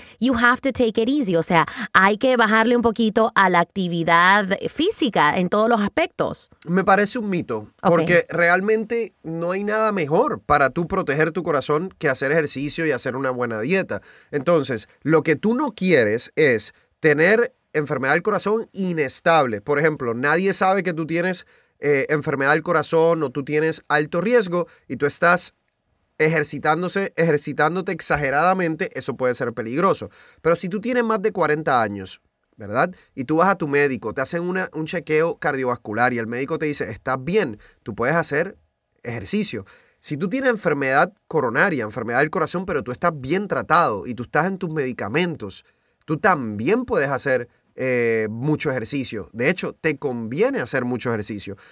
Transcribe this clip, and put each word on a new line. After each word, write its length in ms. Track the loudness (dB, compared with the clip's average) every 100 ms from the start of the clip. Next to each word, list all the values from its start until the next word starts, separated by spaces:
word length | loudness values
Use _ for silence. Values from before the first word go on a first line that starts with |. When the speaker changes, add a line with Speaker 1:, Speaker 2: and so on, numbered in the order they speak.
| -8 -2
Speaker 1:
you 140 | 0
have 280 | 4 4 2
to 100 | 0
take 260 | 0 0 2
it 40 | 0
easy? 260 | 0 0 0
O 60 |
sea, 240 | 2 2 2 -2 0
hay 240 | 4 4 4
que 220 | 2 4
bajarle 360 | 4 4 4 4
un 40 |
poquito 500 | 2 2 2 2 2
a 160 | 4 4
la 100 | 4
actividad 1000 | 2 -2 -2 0 4 6 6 6 2 -4 -4
física 680 | -2 -2 0 0 2 2 2
en 140 | 0
todos 180 | 2 2
los 140 | 2
aspectos. 680 | 0 -2 -4 -2 -6 -6 -16 -14 -2
Speaker 2:
Me 160 | 0
parece 360 | 4 4 2 -2
un 100 | -4
mito, 400 | -4 -4 -6 -8 -2
Speaker 1:
Ok. 80 | 2
Speaker 2:
porque 340 | 4 4 2 2
realmente 840 | 2 4 4 2 0 0 -4 -4 _
no 280 | -10 -6 -4
hay 140 | -4
nada 280 | -2 0 0
mejor 480 | 0 0 2 2 0
para 300 | 0 2 2
tú 180 | 0 -2
proteger 440 | -2 0 0 0
tu 100 | 0
corazón 500 | -2 -2 0 -2 -2 -2
que 100 | -2
hacer 240 | 0 0
ejercicio 540 | 0 0 -2 -4 -2 -2
y 60 |
hacer 240 | 0 -2 -4
una 120 | -4
buena 320 | -2 -4 -2
dieta. 400 | 0 0 -2 -6 -10 -20 -6
Entonces, 580 | -2 2 2 2 -4 -8 _
lo 200 | 2 2
que 140 | 4 0
tú 180 | 0
no 180 | 0 -2
quieres 600 | -2 4 4 4 0 -4 0
es 360 | 2 2 -2 _ _ _
tener 520 | 2 4 4 4 0 _ _
enfermedad 420 | -4 -2 -2 0
del 100 | 0
corazón 440 | 0 -2 -2 -4 -4
inestable. 880 | -6 -4 -2 -2 0 4 4 4 -2
Por 180 | -2 0
ejemplo, 340 | 0 -2 -4
nadie 420 | -2 0 0 0
sabe 280 | 2 2 2
que 100 | -2
tú 140 | -4 -4
tienes, 400 | -2 -2 -4 -10 _ _ -6
eh, 260 | 0 0 0
enfermedad 420 | -2 -2 0 2
del 140 | 2
corazón 580 | 2 -2 0 2 2 2
o 80 | -2
tú 140 | -6
tienes 400 | -2 0 0 -2 -2
alto 340 | 0 0 -2
riesgo 460 | 2 2 2 -2 -4 _ -10
y 80 | -4
tú 100 | -2
estás 480 | 2 2 2 0 _ _ _ _ _ _ 0
ejercitándose, 920 | 0 2 -2 -2 0 0 0 -2 -4
ejercitándote 760 | 0 2 2 0 0 0 0 -4
exageradamente, 1080 | -2 0 0 0 2 2 2 0 -2 -4 -6
eso 180 | -6 -2
puede 200 | -2 0
ser 160 | -4
peligroso. 580 | -6 -6 0 2 0 -4 -16 -20 _
Pero 140 | 0 0
si 120 | -2
tú 120 | -4
tienes 240 | -2 0
más 180 | 0 0
de 80 | -2
cuarenta 500 | 0 0 0 2 2
años, 400 | 0 -4 -12 -16 _ _ _ -16
¿verdad? 360 | -6 -2 -2 -4 _
Y 80 | -10
tú 140 | -2 2
vas 120 | 2
a 60 |
tu 140 | 2 0
médico, 440 | 2 2 0 -6
te 60 | -4
hacen 220 | -4 -4
una, 260 | -4 -4 -6
un 140 | -8 -6
chequeo 520 | -6 0 0 0 0
cardiovascular 760 | -2 0 -2 -4 -4 0 2
y 60 | 0
el 80 | -4
médico 320 | -6 -6 -4
te 80 | -4
dice, 240 | -4 -6
"Estás 320 | -8 -6 -6
bien, 340 | 0 0 0 -4 -16 _
tú 100 | -12
puedes 220 | -4 0 0
hacer 400 | 0 -2 -4 -8 _ _ _ _
ejercicio". 600 | -12 -8 -4 -2 -2 -6 -12 -20 _ _
Si 160 | -10 -6
tú 120 | -4
tienes 220 | -2 -2
enfermedad 640 | 0 -2 0 2 2 2 _ -6
coronaria, 560 | -2 0 0 0 0
enfermedad 340 | -6 -6 -2 0
del 120 | 0
corazón, 360 | -2 -4 -4 -4
pero 160 | -6
tú 80 | -6
estás 220 | -4 -4
bien 320 | -4 -4 -4 -2
tratado 640 | -4 2 2 2 0 -6
y 60 |
tú 100 | -10
estás 220 | -4 -2 0
en 120 | -2
tus 140 | -6
medicamentos, 920 | -4 -4 -4 -4 -2 -2 -4 -12 -14 _ _ _ _
tú 120 | -8 0
también 680 | 0 0 -2 -4 0 0
puedes 260 | 0 -2 0
hacer, 380 | -2 -2 -2 -4 _ _ -6
eh, 500 | -2 0 0 0 -2
mucho 420 | -4 -2 -2 -2
ejercicio. 600 | -4 -4 -6 -6 -8 -10
De 160 | -2 -2
hecho, 240 | -2 -6
te 240 | -4 -4 -2
conviene 640 | -4 -6 -6 -2 -2 -2
hacer 240 | -4 -2
mucho 240 | -2 -4 -2
ejercicio. 480 | -4 -4 -8 -10 -14 -18